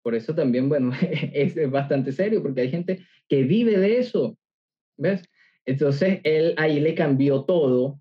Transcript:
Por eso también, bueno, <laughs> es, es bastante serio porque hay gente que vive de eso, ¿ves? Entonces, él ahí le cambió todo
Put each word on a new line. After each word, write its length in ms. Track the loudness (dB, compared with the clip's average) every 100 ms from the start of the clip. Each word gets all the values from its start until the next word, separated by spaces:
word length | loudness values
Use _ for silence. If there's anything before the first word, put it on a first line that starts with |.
Por 140 | -2
eso 180 | -4 -2
también, 340 | -2 0 0 0
bueno, 240 | 0 0
<laughs> 400 | -2 -2 -2 -4
es, 220 | -2 -2 0
es 120 | -2
bastante 420 | -2 0 -2 -2
serio 300 | -2 0 0
porque 200 | -2 -2
hay 100 | -2
gente 340 | -2 -4 -8 -10 _ _
que 160 | 0
vive 340 | 2 2 2 2
de 220 | 2 0
eso, 380 | 0 -2 -4 -8 _ _ _ _ _ -4
¿ves? 240 | -4 -4 -8 _ _ _
Entonces, 540 | -6 0 0 2 0 0
él 320 | 0 2 2 2
ahí 240 | 0 2
le 120 | 0
cambió 500 | 0 0 2 2 2
todo 540 | 2 2 2 2 0 -6